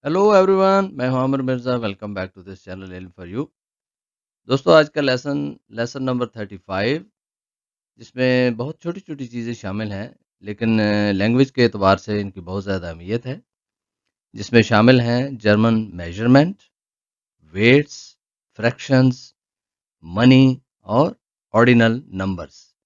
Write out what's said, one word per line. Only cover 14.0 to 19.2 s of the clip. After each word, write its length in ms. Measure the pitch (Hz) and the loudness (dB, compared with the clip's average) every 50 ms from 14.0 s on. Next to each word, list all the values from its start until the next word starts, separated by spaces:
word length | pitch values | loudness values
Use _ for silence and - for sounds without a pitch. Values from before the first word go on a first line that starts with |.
| _ _ _ _ _ _ _ | _ _ _ _ _ _ _
जिसमें 280 | 107 104 - 120 117 | -16 -10 2 4 4
शामिल 380 | 107 - 117 104 110 123 131 123 | 4 4 4 4 6 6 4 4
हैं 380 | 120 117 120 123 131 139 139 110 | 2 0 -2 -2 -4 -6 -10 -2
जर्मन 520 | 107 107 104 104 110 117 113 110 110 104 | 0 2 2 4 4 2 2 0 -2 -6
मेजरमेंट, 680 | 85 87 85 85 85 98 113 120 127 139 151 180 196 _ _ _ _ _ _ _ _ _ _ _ _ _ _ _ _ _ | -10 -12 -12 -10 -8 -2 2 4 6 6 4 2 -2 _ _ _ _ _ _ _ _ _ _ _ _ _ _ _ _ _
वेट्स, 760 | 78 78 82 95 107 120 131 143 147 - - - - - _ _ _ _ _ _ _ _ _ | _ _ -4 2 4 4 4 4 2 -2 -12 -20 -20 -20 _ _ _ _ _ _ _ _ _
फ्रैक्शंस, 800 | - 107 120 120 - - - 135 127 131 131 123 127 | -4 -4 -4 -4 -4 -4 0 2 4 4 2 2 -2